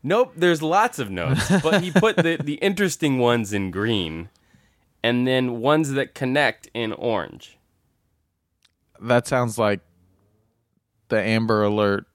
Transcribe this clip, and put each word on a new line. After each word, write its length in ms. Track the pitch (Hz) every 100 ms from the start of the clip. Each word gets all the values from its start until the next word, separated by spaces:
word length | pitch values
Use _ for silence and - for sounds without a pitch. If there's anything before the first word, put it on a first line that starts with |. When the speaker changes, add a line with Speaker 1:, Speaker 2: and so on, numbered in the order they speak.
Speaker 1:
Nope, 300 | 135 208 247 -
there's 260 | 175 160
lots 360 | 156 185 240 -
of 100 | 110
notes, 400 | 90 85 131 - 190
but 200 | 160 196
he 80 | 180
put 240 | 180 214 190
the, 220 | 165 165
the 120 | 147 151
interesting 640 | 196 196 196 - 151 131
ones 340 | 120 120 104
in 160 | 101 95
green, 580 | 90 110 107 82 80 90 _ _ _ _ _ _ _
and 240 | 113 123 127
then 320 | 131 127 120
ones 320 | 127 156 151
that 220 | 135 131 -
connect 540 | 127 135 135 - -
in 180 | 117 113
orange. 640 | 98 - 107 76 - - _ _ _ _ _ _ _ _ _ _ _ _ _ _ _
Speaker 2:
That 280 | 113 120 -
sounds 300 | 127 120 110
like 220 | 107 101 _ _ _ _ _ _ _ _ _ _ _ _ _
the 100 | 110
Amber 420 | 98 110 110 107
Alert 420 | 104 104 104 98 -